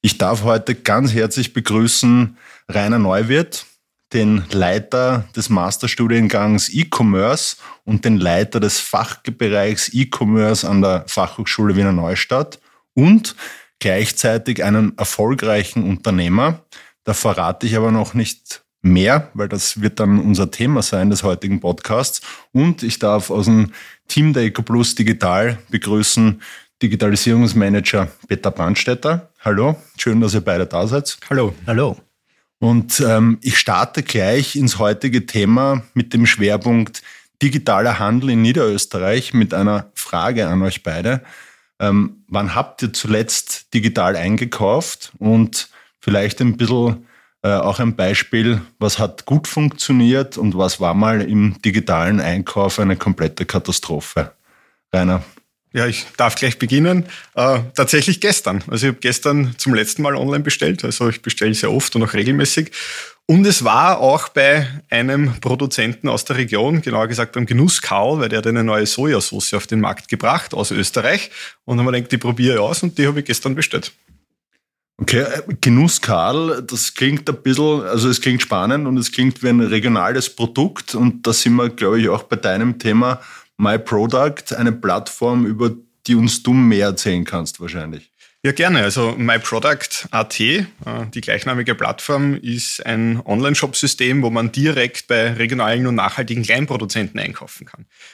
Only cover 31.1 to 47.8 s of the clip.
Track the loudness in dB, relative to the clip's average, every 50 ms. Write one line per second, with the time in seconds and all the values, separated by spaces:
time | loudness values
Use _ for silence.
31.1 | -10 -12 -8 -4 -2 0 0 -2 -4 -8 -6 -4 0 0 0 -2 -4 -8 _ _
32.1 | _ _ _ _ _ _ _ _ _ _ 2 4 4 4 2 0 0 0 2 4
33.1 | 4 6 6 4 4 2 -2 -4 -4 -2 -2 -2 0 0 0 -2 -4 -8 -6 -4
34.1 | -2 -2 0 2 2 0 0 -2 -2 0 0 0 0 0 0 0 0 0 -2 0
35.1 | 0 0 -2 0 -2 0 2 4 4 4 4 2 0 -2 -4 -4 _ -4 -4 0
36.1 | 2 2 2 2 2 0 2 0 0 0 0 0 0 0 0 -2 -6 -18 -20 -20
37.1 | -20 -20 _ _ _ _ -2 0 0 0 0 2 2 2 2 0 0 0 0 0
38.1 | 0 0 0 2 2 2 4 4 2 2 2 0 0 -2 -4 -6 -6 -4 -2 0
39.1 | 0 0 -2 0 0 0 2 2 0 0 0 0 0 -2 -4 -8 _ -12 -10 -6
40.1 | -4 -2 -2 -2 -2 -2 -2 0 0 0 0 0 -2 -4 _ -8 -6 -4 -2 -2
41.1 | -2 -2 -4 -10 -20 -20 -20 -20 -20 _ _ _ _ _ 0 2 2 2 2 0
42.1 | -4 -12 _ _ -4 -4 -2 -2 -2 -2 -4 -4 -6 -6 -6 -4 -4 -4 -2 0
43.1 | 0 0 0 -2 -4 -6 -6 -8 -12 -12 -12 _ -2 0 0 0 0 2 0 0
44.1 | 0 0 0 0 0 0 -2 -4 -4 -2 0 2 2 0 -2 -4 -10 -12 -16 -20
45.1 | _ -4 0 2 4 4 4 2 0 -8 -10 -10 _ -20 -20 _ _ _ -4 0
46.1 | 0 0 0 -2 -2 0 0 0 2 0 0 0 2 2 2 0 0 -2 -8 _
47.1 | _ _ _ _ _ _ -2 0 0 0 0 -2 -2 0